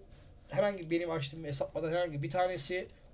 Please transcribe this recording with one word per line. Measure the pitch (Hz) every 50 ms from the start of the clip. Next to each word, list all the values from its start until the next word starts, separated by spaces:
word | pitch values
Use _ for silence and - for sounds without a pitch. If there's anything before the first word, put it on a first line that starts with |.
| - - - - - - - - - -
herhangi | - 190 208 202 202 185 165 160
benim | 170 170 175 165
açtığım | 165 156 135 139 156 160 160
hesaplardan | 147 135 - 185 - - - 160 156
herhangi | 165 175 180 170 151 143
bir | 147 165
tanesi | 143 180 180 185 185 165 - - 180 185 - - - - - -